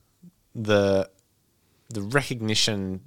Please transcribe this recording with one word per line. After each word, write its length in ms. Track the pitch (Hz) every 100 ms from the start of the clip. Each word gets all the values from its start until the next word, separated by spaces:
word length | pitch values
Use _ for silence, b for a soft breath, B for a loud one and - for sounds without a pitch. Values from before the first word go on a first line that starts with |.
| _ _ 175 _ _
the, 560 | 120 107 104 98 95 92 _ _ _ _ _ _ _ -
the 100 | 107
recognition 1000 | 101 139 131 123 110 107 - 104 95 95